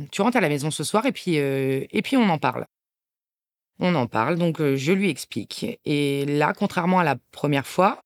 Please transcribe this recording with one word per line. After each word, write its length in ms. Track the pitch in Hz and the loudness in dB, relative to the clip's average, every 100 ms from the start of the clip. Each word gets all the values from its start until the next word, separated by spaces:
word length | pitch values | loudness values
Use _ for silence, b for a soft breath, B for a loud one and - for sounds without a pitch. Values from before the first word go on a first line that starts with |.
| 143 | -6
tu 80 | - | -2
rentres 160 | 214 247 | 0 2
à 40 | |
la 60 | 165 | 2
maison 240 | 147 147 | 0 -2
ce 140 | - 147 | -4 -2
soir 200 | 208 254 | 0 0
et 60 | |
puis, 280 | - - 151 | -2 -2 0
euh, 440 | 139 135 135 135 - | 0 0 0 -2 -2
et 100 | - | -4
puis 140 | - 269 | 0 2
on 140 | 214 | 2
en 80 | 160 | 2
parle. 280 | 135 123 - _ _ _ _ _ _ _ _ _ _ - | 0 -4 -8 _ _ _ _ _ _ _ _ _ _ -2
On 120 | 180 165 | 0 2
en 100 | 117 | 0
parle, 320 | 110 123 170 | 0 0 0
donc, 240 | 175 156 | 0 0
euh, 140 | 147 135 | 0 0
je 160 | 135 | 0
lui 180 | 190 196 | 2 0
explique. 560 | - - 113 98 - - - - | -2 -8 -10 -10 -8 -8 -6 -4
Et 380 | 147 143 139 139 | 0 0 -2 0
là, 260 | 147 151 - | 0 0 0
contrairement 440 | 202 185 170 185 | -2 0 2 2
à 40 | |
la 120 | 160 127 _ | 2 -2 _
première 340 | - 147 139 - | -4 0 0 0
fois, 340 | - 190 269 | 2 2 0